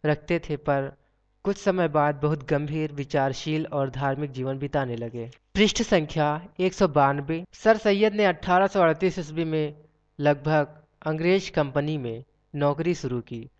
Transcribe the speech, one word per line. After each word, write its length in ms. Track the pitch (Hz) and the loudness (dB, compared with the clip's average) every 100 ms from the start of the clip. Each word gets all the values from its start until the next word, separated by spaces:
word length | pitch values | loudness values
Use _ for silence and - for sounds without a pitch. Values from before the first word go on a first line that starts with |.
| 151 | 0
रखते 320 | 147 - 170 | -2 0 -4
थे, 180 | - 143 | -2 -6
पर 400 | - 139 135 - _ _ _ _ | 0 0 -2 -12 _ _ _ _
कुछ 120 | 196 196 | -6 -2
समय 320 | 202 185 165 | 0 0 2
बाद 260 | 151 147 | 2 2
बहुत 340 | 143 147 151 127 | 2 -2 -2 0
गंभीर, 440 | 147 151 156 156 | -2 -2 -4 -4
विचारशील 760 | 143 139 147 135 135 160 156 160 | -6 -2 0 0 -2 -2 -2 -2
और 240 | 147 139 | -2 -4
धार्मिक 400 | 127 139 135 147 | -2 -4 -2 -6
जीवन 280 | 127 131 135 | -6 -6 -4
बिताने 380 | 139 147 131 117 | -2 -2 -2 -6
लगे। 340 | 117 120 117 - _ | -8 -8 -12 -16 _
पृष्ठ 280 | 190 208 208 | 2 2 2
संख्या 680 | 220 190 151 165 147 151 175 - | 2 2 2 0 0 -2 -8 -2
एक 120 | 185 | -2
सौ 160 | 180 180 | 2 2
बानवे। 560 | 147 139 143 143 165 185 | 4 4 2 -4 -6 -8
सर 240 | - 220 220 | 0 2 4
सैयद 380 | 214 202 214 | 4 4 2
ने 100 | 208 | 4
अठारह 420 | 202 170 180 180 196 | 2 2 2 4 4
सौ 140 | 196 | 4
अड़तीस 380 | 165 156 190 190 | 2 4 0 -2
ईस्वी 260 | 151 156 | -8 -4
में 300 | 160 156 151 147 _ _ _ - | -2 -2 -2 -6 _ _ _ 0
लगभग 600 | 147 143 147 156 147 - _ _ | 2 2 2 2 0 -6 _ _
अंग्रेज 460 | 156 156 170 190 190 | -6 0 2 2 0
कंपनी 500 | - 143 139 147 156 | -2 0 0 -2 -4
में 260 | 120 113 - _ _ | -6 -8 -14 _ _
नौकरी 400 | 147 143 143 165 | 0 0 2 -2
शुरू 260 | 170 131 123 | -2 -4 -6
की 300 | - 117 113 | -6 -12 -14